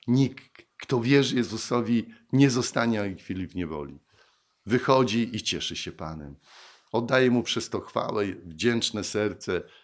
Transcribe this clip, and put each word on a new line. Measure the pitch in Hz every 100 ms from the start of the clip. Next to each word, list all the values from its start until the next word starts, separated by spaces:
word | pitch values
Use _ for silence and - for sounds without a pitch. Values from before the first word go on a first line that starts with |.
| -
Nikt, | 127 139 135 - - - -
kto | - 127
wierzy | 117 139 139 127
Jezusowi, | 113 113 - 120 110 117 107 - -
nie | 135 139
zostanie | 120 117 - 117 110
ani | 101 90
chwili | - 95 90
w | 92
niewoli. | 85 78 71 71 _ _ _ _ _ _ -
Wychodzi | 123 - 131 110 113 117 107
i |
cieszy | - 82 - -
się | -
Panem. | 73 80 78 73 71 _ - - - _
Oddaje | 113 117 131 127
Mu | 120
przez | 110 - -
to | 104
chwałę, | - - 117 113 101
wdzięczne | - 92 78 117 117 - 107
serce. | 92 107 104 92 - 90 - -